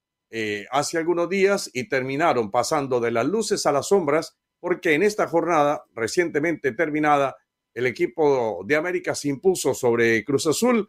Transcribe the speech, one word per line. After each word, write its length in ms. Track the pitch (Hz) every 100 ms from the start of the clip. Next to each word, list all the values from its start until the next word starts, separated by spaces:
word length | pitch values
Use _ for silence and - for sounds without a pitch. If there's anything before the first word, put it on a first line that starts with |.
| _ _ _
eh, 380 | 113 107 104 101
hace 300 | 135 143 165
algunos 280 | 160 170 170
días 440 | 196 190 196 -
y 160 | 127 120
terminaron 640 | 135 131 139 165 123 104
pasando 480 | 123 120 156 135 123
de 100 | 117
las 160 | 113 131
luces 400 | 220 214 196 160
a 60 |
las 160 | 143 -
sombras, 500 | 196 147 156 160 _ _ _
porque 340 | 175 170 180
en 80 | 151
esta 260 | 208 208 156
jornada 580 | 160 160 165 143 151 - 117
recientemente 800 | 113 180 170 147 165 151 135
terminada, 640 | 117 156 151 151 143 135 - _ _ _
el 140 | 113 123
equipo 760 | 117 170 - 147 131 113 101
de 120 | 98 151
América 400 | 175 180 165 135
se 140 | 143
impuso 440 | 131 190 180 139
sobre 500 | - 123 117 117 113
Cruz 220 | 104 135 160
Azul 420 | 139 240 233